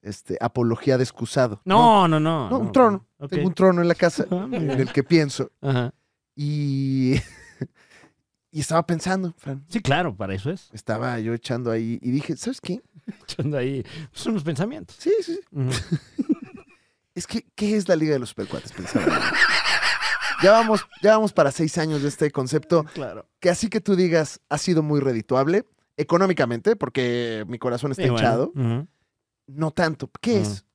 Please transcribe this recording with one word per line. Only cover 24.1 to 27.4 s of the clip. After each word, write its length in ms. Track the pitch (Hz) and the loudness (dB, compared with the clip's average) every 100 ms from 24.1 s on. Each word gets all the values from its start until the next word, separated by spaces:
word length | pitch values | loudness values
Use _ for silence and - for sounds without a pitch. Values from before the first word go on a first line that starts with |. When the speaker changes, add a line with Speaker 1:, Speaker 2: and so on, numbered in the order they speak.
| 165 151 - _ | 2 0 -8 _
Speaker 1:
ha 100 | 147 | -4
sido 240 | - 160 | 0 2
muy 200 | 151 147 | 2 0
redituable 640 | 135 117 - 127 139 190 - _ _ - | 0 -2 0 0 2 0 -2 _ _ -8
económicamente, 800 | 139 170 190 170 127 117 202 220 | 0 2 2 2 0 0 0 0
porque 680 | 131 - 123 120 120 110 | -2 -2 -2 0 -2 -6